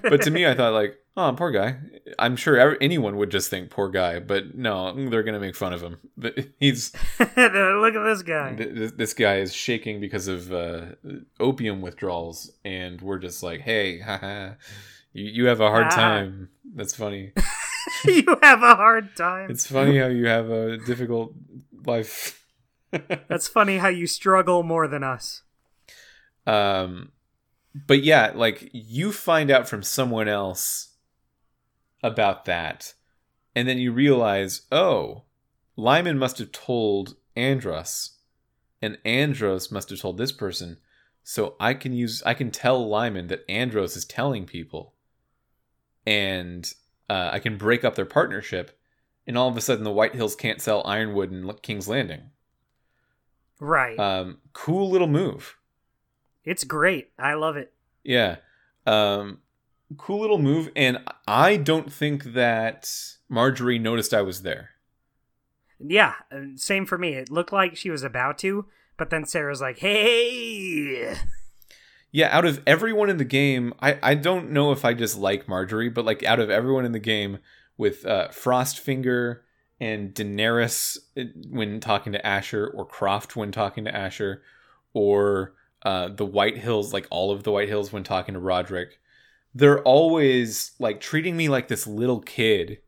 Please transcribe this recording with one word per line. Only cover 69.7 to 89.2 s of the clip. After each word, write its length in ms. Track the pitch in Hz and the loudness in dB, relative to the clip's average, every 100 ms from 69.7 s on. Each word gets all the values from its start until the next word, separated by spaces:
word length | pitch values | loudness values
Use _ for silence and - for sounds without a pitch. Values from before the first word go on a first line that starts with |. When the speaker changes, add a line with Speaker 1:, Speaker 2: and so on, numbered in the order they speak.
| 127 | -4
Speaker 2:
"Hey!" 1400 | 190 214 220 233 240 247 233 208 190 156 143 127 113 - - - - - - - _ _ _ | 0 2 4 4 0 -4 -10 -10 -6 -4 -4 -6 -6 -2 -2 -2 -8 -16 -20 -20 _ _ _
Speaker 1:
Yeah, 180 | 147 160 | 0 4
out 100 | 156 | 6
of 160 | 170 139 | 4 2
everyone 440 | 139 151 226 214 202 | 4 4 4 2 2
in 80 | 175 | 2
the 80 | |
game, 480 | 131 135 143 127 120 - | 2 4 4 2 -2 0
I, 180 | 143 - | 0 2
I 140 | 123 | 2
don't 360 | 147 160 185 151 | 2 2 0 0
know 200 | 147 147 | 2 2
if 140 | 135 | 2
I 80 | 120 | 0
just 240 | 120 113 104 | 0 -2 0
like 300 | 98 101 - | 0 0 -2
Marjorie, 400 | 92 95 110 117 | -4 -2 -2 -2
but, 160 | 113 | -2
like, 180 | 113 107 | -2 0
out 160 | - 117 | 2 2
of 100 | 107 | 4
everyone 360 | 104 123 135 | 2 2 0
in 80 | 123 | 0
the 60 | 113 | -4
game, 400 | 107 107 101 98 _ _ _ - | -2 -2 -4 -8 _ _ _ -2
with, 280 | 104 101 | -2 0
uh, 240 | 92 98 85 | -2 0 -2
Frostfinger 1120 | - 123 127 135 - - 131 127 123 120 120 _ _ _ _ | -4 0 0 0 -6 -6 -2 0 0 -2 -6 _ _ _ _
and 360 | 117 107 98 | -6 -6 -8
Daenerys, 800 | 98 104 101 113 117 117 - - - _ - | -8 -6 -2 0 2 0 -2 -6 -8 _ -12
uh, 40 | 123 - - | -12 -14 -10
when 300 | 127 107 107 | -6 -6 -6
talking 320 | 113 101 - | -2 -2 -2
to 120 | 101 | -6
Asher, 400 | 104 98 - 107 - | -2 -4 -2 -4 -4
or 120 | - | -8
Croft 500 | - - 98 104 - | -14 -4 -2 -2 -4
when 160 | 120 104 | -8 -6
talking 320 | 110 101 117 | -4 -4 -4
to 120 | 107 | -8
Asher, 460 | 107 95 - 101 98 _ _ _ _ _ | -6 -8 -4 -6 -6 _ _ _ _ _
or, 600 | - 101 101 101 98 95 _ _ _ | 2 4 6 4 2 -2 _ _ _
uh, 240 | 98 95 90 | -4 -2 -4
the 180 | 101 | -4
White 320 | 104 101 104 113 | 0 2 2 0
Hills, 360 | 110 110 104 | -2 -2 -2
like, 120 | 98 - | -6 -4
all 180 | 87 95 | -2 -2
of 120 | 101 | -2
the 80 | 104 | 0
White 160 | 104 101 | 0 0
Hills 240 | 104 98 | -2 -4
when 120 | 104 | -8
talking 280 | 98 95 92 | -4 -4 -4
to 60 | 95 | -6
Roderick, 600 | 92 90 90 92 87 _ _ _ | -2 -2 -2 -6 -8 _ _ _